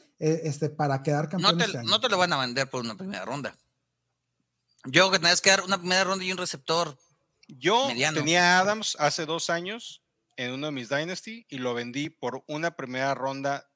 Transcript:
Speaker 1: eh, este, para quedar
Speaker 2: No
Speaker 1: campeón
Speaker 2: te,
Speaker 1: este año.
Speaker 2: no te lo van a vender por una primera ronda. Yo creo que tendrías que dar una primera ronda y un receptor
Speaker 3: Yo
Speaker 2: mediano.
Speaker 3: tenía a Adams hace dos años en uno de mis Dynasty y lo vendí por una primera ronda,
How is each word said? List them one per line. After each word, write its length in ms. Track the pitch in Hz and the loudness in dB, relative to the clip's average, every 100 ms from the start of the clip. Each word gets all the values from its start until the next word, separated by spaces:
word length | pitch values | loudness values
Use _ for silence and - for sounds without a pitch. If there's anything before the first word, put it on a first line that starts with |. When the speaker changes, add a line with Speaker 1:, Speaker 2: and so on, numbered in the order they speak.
| _ - | _ -2
Speaker 1:
eh, 220 | 160 160 | 0 0
este, 260 | 160 - 147 | -2 -2 -4
para 320 | - 147 135 | -2 0 0
quedar 220 | 151 147 | 0 0
Speaker 2:
No 60 | 151 | 0
Speaker 1:
campeón 260 | 185 196 170 | 0 2 2
Speaker 2:
te, 60 | 220 | 0
Speaker 1:
este 120 | 139 | -2
año. 100 | 120 | 0
Speaker 2:
no 100 | 214 | 0
te 100 | 247 | 2
lo 100 | 190 | 2
van 120 | 175 | 4
a 40 | 143 | 2
vender 320 | 123 127 131 | 0 0 -2
por 120 | 127 | -2
una 140 | 117 98 | -6 -8
primera 300 | 95 98 101 | -10 -8 -6
ronda. 300 | 139 110 - _ _ _ _ _ _ _ _ _ _ _ _ 135 | -6 -8 -12 _ _ _ _ _ _ _ _ _ _ _ _ 2
Yo 60 | |
creo 200 | 147 185 | 4 6
que 60 | 185 | 4
tendrías 240 | 170 180 | 4 4
que 80 | 196 | 6
dar 120 | 196 | 4
una 160 | 180 190 | 4 -2
primera 240 | 175 185 | 2 2
ronda 200 | 185 190 185 | 2 0 -4
y 60 | |
un 60 | 185 | -4
receptor 580 | 180 135 147 170 156 135 _ _ _ _ - | -4 -6 -2 0 0 -6 _ _ _ _ -20
Speaker 3:
Yo 400 | 135 156 233 269 | -2 2 2 2
Speaker 2:
mediano. 320 | 123 147 151 | 0 0 0
Speaker 3:
tenía 380 | 147 175 175 185 | 2 4 6 6
a 40 | |
Adams 340 | 196 220 208 - | 4 0 -4 0
hace 260 | 147 - 151 | 0 0 -4
dos 240 | 165 - | -4 -2
años 540 | 170 185 233 - - _ _ _ - | -4 -4 -10 -14 -20 _ _ _ -8
en 140 | 123 | -6
uno 140 | 131 151 | -6 -6
de 60 | |
mis 160 | 135 113 | -8 -4
Dynasty 580 | 139 165 185 220 226 - | -4 -4 -8 -10 -16 -12
y 80 | 135 | -6
lo 160 | 127 | -4
vendí 380 | 120 120 135 156 | -4 -4 -6 -6
por 320 | - 123 131 - | -6 -6 -6 -8
una 280 | 151 170 - | -4 -4 -4
primera 400 | 127 127 139 127 | -8 -2 -2 -2
ronda, 520 | 135 135 139 139 _ | -4 -4 -4 -4 _